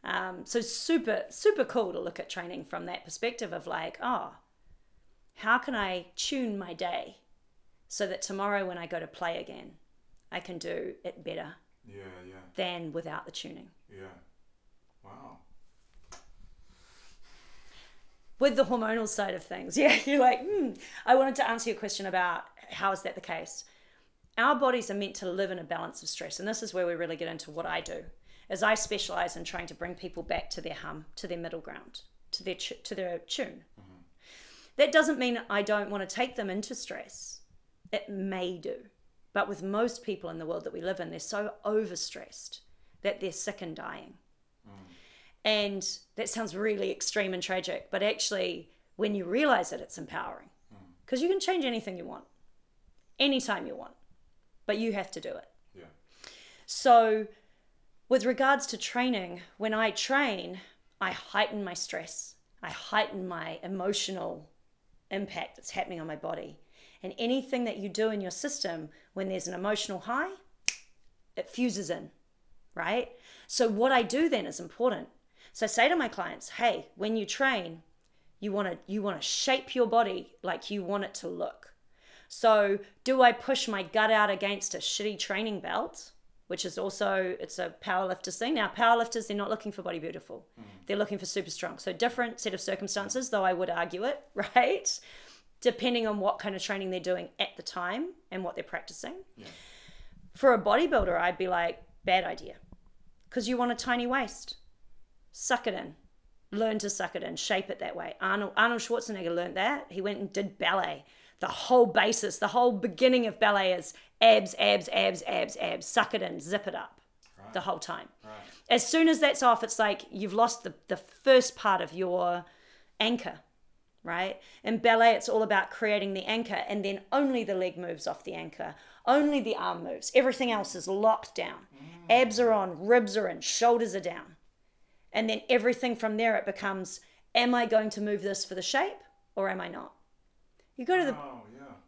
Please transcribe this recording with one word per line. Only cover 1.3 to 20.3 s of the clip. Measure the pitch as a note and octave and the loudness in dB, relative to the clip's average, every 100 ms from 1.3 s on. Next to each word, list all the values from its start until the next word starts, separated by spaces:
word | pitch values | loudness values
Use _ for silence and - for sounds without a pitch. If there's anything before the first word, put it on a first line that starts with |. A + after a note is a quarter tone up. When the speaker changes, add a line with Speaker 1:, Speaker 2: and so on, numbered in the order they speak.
| - G#4 G#4 B3+ | 2 4 4 0
Speaker 1:
cool | B3+ F#3+ | 0 -2
to | - | -4
look | F3 - | -6 -8
at | - | -10
training | - F3 F3+ D#3 | -10 -10 -12 -10
from | F3 F3 | -10 -8
that | F3 | -10
perspective | - - A#3 A#3 G3+ | -10 -6 -4 -4 -8
of | E3+ F3 | -8 -6
like, | F3 E3 - | -6 -6 -6
oh, | A#3+ A#3 F3+ - _ _ - - _ _ _ _ _ - | -4 -2 -4 -14 _ _ -20 -20 _ _ _ _ _ -6
how | A3 B3 | 2 2
can | B3 A#3+ | 2 -2
I | G3 F#3 E3+ - | -2 -4 -8 -6
tune | - C#4 B3 G3+ | -4 -2 -2 -4
my | F3+ | -8
day | E3 F3 E3 - - _ _ _ _ - _ _ | -6 -4 -4 -6 -16 _ _ _ _ -20 _ _
so | - G3+ | -6 -4
that | - | -4
tomorrow | - G3 G3+ G3+ F#3 | -6 -4 0 0 -2
when | F3 | -6
I | E3+ | -8
go | E3+ | -8
to | - | -8
play | - F3 E3+ | -6 -6 -4
again, | F3 F3+ - - _ _ _ - _ | -10 -14 -18 -20 _ _ _ -20 _
I | F3+ | -10
can | F#3 F3 | -10 -10
do | F3 E3+ - - F3+ | -6 -6 -6 -8 -12
it | - | -10
better | D#3+ E3 D3 F3 _ _ - | -10 -10 -10 -16 _ _ -20
Speaker 2:
Yeah, | G3 F#3+ F3+ F2+ | -18 -18 -18 -20
yeah. | - - - | -20 -14 -4
Speaker 1:
than | F#3 F3 E3 | -4 -4 -6
without | D#3+ D#3 D#3 - | -8 -8 -10 -10
the | |
tuning. | - - E3 - _ - | -12 -12 -14 -20 _ -20
Speaker 2:
Yeah. | G2 F#2+ F2+ - _ - _ _ _ _ _ | -18 -18 -20 -20 _ -20 _ _ _ _ _
Wow. | G2 - - - - - - _ _ - - - - - - - - - - - - - - - - - - - - - - - - - | -20 -20 -20 -20 -20 -20 -20 _ _ -20 -20 -20 -20 -20 -20 -20 -20 -20 -20 -20 -20 -20 -20 -20 -20 -20 -18 -20 -20 -20 -20 -20 -20 2
Speaker 1:
With | C#4 A#3 | 4 4
the | G3+ | 2
hormonal | A#3+ A3 A3+ G#3+ | 2 0 0 -2
side | - G3 | -2 -2
of | F#3 | -4
things, | - F#3 F3+ A#3 | -8 -10 -4 4
<laughs> | |
yeah, | D4+ - - | 6 4 4
you're | C#4+ | 6
like, | B3+ | 6